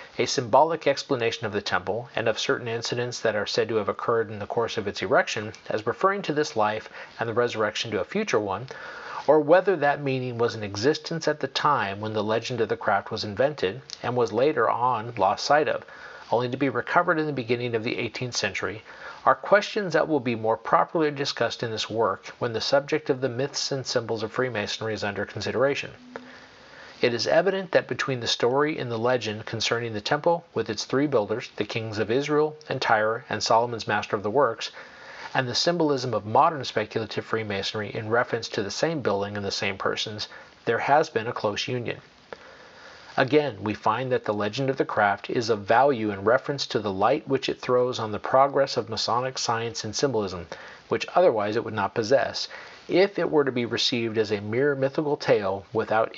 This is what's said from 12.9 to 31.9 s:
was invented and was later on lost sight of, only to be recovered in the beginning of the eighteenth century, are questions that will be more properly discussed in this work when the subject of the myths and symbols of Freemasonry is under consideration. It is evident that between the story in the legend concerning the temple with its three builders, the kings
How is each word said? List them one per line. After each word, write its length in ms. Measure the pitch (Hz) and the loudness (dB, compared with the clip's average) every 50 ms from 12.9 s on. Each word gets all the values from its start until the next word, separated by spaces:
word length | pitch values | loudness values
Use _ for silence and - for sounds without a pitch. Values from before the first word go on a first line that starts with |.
| 101 98 - - | 2 2 0 -2
was 140 | 117 104 101 | -6 -6 -6
invented 560 | 107 101 98 127 147 151 - - 92 104 131 - - - - - | -4 0 2 2 0 0 0 -2 -2 -2 -4 -10 -14 -12 -8 -6
and 140 | 117 123 | -2 0
was 160 | 123 117 110 104 | 2 2 2 2
later 360 | 110 131 156 151 131 113 - | 2 2 2 4 4 2 2
on 460 | 110 113 120 127 123 110 107 123 117 | 2 2 2 2 0 0 -2 -6 -2
lost 280 | 107 95 98 104 - - | 2 2 2 2 2 2
sight 240 | - 139 151 151 117 | 4 4 4 4 2
of, 160 | - - - - - - - - - - - - 110 | 0 -2 -6 -12 -18 -18 -18 -18 -18 -18 -6 -2 0
only 160 | 113 123 123 | 0 0 0
to 80 | 123 | 0
be 120 | 127 143 135 | 0 0 0
recovered 500 | 113 120 117 - - 175 175 175 170 156 | 2 0 -2 2 2 4 4 4 2 0
in 80 | 156 | 0
the 60 | 151 143 | -2 -2
beginning 420 | 131 120 110 123 120 123 120 117 | -4 -2 0 0 0 0 0 -2
of 100 | 113 107 | -2 -2
the 120 | 123 - | -2 -2
eighteenth 400 | - - 110 - - 131 123 117 | -2 -4 -4 -4 -6 -6 -6 -4
century, 460 | - - 98 95 - - 95 95 110 - - - - - - - - - | -2 -2 -2 -2 -4 -6 -6 -6 -8 -12 -16 -18 -16 -16 -16 -10 0 2
are 100 | 127 135 | 2 2
questions 580 | - - - 196 208 202 - - 220 202 175 156 | 2 4 4 4 4 4 2 -2 -4 -2 0 2
that 160 | 156 147 151 | 2 2 2
will 100 | 156 143 | 2 2
be 160 | 117 127 117 | 2 0 -2
more 220 | 110 110 110 113 | 0 0 0 0
properly 540 | - - - - 170 - - - 170 156 151 | 0 0 2 4 4 4 2 2 0 0 0
discussed 520 | 147 139 139 - - - 120 113 - - 127 | 0 -2 -4 -4 -2 0 0 -2 -2 -4 -6
in 80 | 117 | -4
this 200 | 110 107 - - | -4 -4 -6 -4
work 360 | 107 113 113 - - - - - - - | -2 0 0 0 0 -2 -8 -14 -8 -6
when 160 | 117 120 113 | -4 -4 -2
the 60 | 110 | -2
subject 500 | - - - 143 147 147 160 151 - - | 0 2 2 2 2 2 -2 -2 0 0
of 100 | 139 127 | -2 0
the 80 | 131 127 | -2 -2
myths 420 | 117 120 135 139 - - - - | -2 -2 -4 -4 -4 -4 -4 -2
and 160 | 143 135 127 | -4 -4 -4
symbols 360 | - - 127 117 110 117 110 110 | -2 -2 -2 -2 -2 -4 -4 -4
of 100 | 107 - | -4 -2
Freemasonry 600 | - 131 127 117 104 104 101 - - 110 110 107 | -2 -2 0 0 -2 -2 -4 -4 -4 -4 -4 -4
is 100 | 101 104 | -2 -2
under 220 | 104 101 101 101 | -4 -2 -4 -4
consideration. 640 | - - 113 101 113 98 107 131 139 139 - - - - - - - - - - - - - - - - - - - - - - - - - - | -6 -6 -6 -4 -2 0 2 2 2 2 0 -4 -8 -12 -18 -18 -16 -16 -16 -16 -18 -20 -20 -20 -20 -20 -20 -20 -20 -20 -20 -20 -20 -4 0 0
It 100 | 123 120 | 2 2
is 140 | 113 107 | 0 0
evident 460 | - - 160 175 196 190 190 190 170 - | 2 2 2 4 2 0 -2 0 0 2
that 160 | - 127 - | 2 2 0
between 320 | 127 - - - 131 123 | -2 -4 -2 -2 -4 -2
the 60 | 113 | -2
story 520 | 104 - - - 117 127 139 147 151 160 - | -2 0 2 2 2 4 2 2 0 -2 -4
in 100 | 135 123 | -4 -4
the 100 | 117 110 | -2 0
legend 460 | 113 123 127 123 107 110 104 107 110 | 0 2 2 0 0 -4 -6 -6 -8
concerning 480 | - - 110 107 - 120 117 120 117 110 | -8 -6 -4 -2 -2 -2 -2 -2 -4 -6
the 80 | 104 | -6
temple 440 | - - 147 143 - 175 170 170 - - - | -2 -2 -2 0 2 2 0 0 -2 -4 -4
with 160 | 117 110 113 | -4 -2 -2
its 140 | 107 101 - | -4 -6 -4
three 220 | - - 131 143 | 0 0 2 2
builders, 440 | 151 131 113 104 101 107 120 - - - | 4 2 2 2 0 -2 -4 -6 -6 -6
the 80 | - 107 | -6 -4
kings 340 | - - 117 110 110 | -4 -4 -6 -6 -4